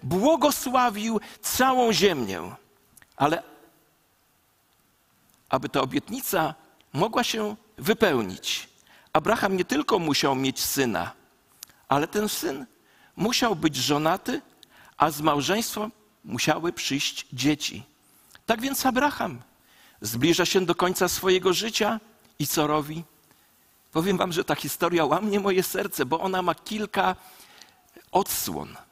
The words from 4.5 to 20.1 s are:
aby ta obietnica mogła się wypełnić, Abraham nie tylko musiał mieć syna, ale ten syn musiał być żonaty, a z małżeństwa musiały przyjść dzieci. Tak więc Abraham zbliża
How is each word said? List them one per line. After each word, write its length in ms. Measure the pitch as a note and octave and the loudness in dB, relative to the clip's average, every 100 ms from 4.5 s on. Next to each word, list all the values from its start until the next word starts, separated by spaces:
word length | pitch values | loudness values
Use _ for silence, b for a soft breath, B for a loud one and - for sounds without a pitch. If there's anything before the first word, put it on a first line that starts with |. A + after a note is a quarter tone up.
| _ _ _ _ _ _ _ _ _ _ | _ _ _ _ _ _ _ _ _ _
aby 200 | C3 C#3+ | -4 -2
ta 120 | - | -2
obietnica 720 | C3 C3+ - A#3+ - F#3+ D#3+ D3+ _ _ _ | 0 -2 -6 -10 -4 -2 -2 -4 _ _ _
mogła 320 | C3+ G#3+ A#3+ | -2 0 0
się 320 | A#3 A3+ G#3+ G#3 _ - | -2 -2 -4 -8 _ -8
wypełnić, 880 | C3+ A3+ G#3 C3+ G2+ F2+ - - - _ b b b | -2 4 4 4 0 -6 -6 -6 -8 _ b b b
Abraham 440 | D#3+ D3+ A3+ G3+ F#3+ | 0 2 2 2 0
nie 80 | |
tylko 340 | F3 D3 - G#3 | 0 -2 2 2
musiał 360 | E3 C#3 D3 | 2 2 2
mieć 260 | C3 C3+ B2 | 2 0 -2
syna, 520 | - - B2+ F#2 F2 - _ _ _ _ B B B | -4 0 0 0 -4 -10 _ _ _ _ B B B
ale 200 | C#3 E3 | 0 0
ten 200 | G#3 G#3+ | -2 -2
syn 380 | - E4 C#4+ C4 _ b b b - | -4 -6 -8 -12 _ b b b -4
musiał 400 | G#3 B3 A#3+ F3+ | -2 2 0 2
być 200 | D#3+ C3+ | 0 0
żonaty, 680 | B2 D3 D#3 F#3 - C4+ - _ B B B B | 0 2 2 0 -2 -6 -8 _ B B B B
a 140 | D3+ | 0
z 100 | C#3+ | 2
małżeństwa 680 | D3+ C#3+ C3+ G3+ A#3 - G#3+ - _ _ | 2 2 0 -2 -2 -6 -8 -10 _ _
musiały 480 | - A#2+ - D#3+ E3 | -10 -4 0 0 -2
przyjść 540 | E3+ - C3+ - - - | -4 -4 -2 -4 -6 -12
dzieci. 500 | B2+ C3+ D3 - - - _ _ b b b - | -2 0 0 -4 -10 -16 _ _ b b b -4
Tak 140 | A3+ | -2
więc 260 | C4 C4+ C4 | -2 0 0
Abraham 560 | B3 D4 - G#2+ A#2+ - _ b b b b | 2 0 0 -6 -8 -16 _ b b b b
zbliża 460 | G#2+ | -8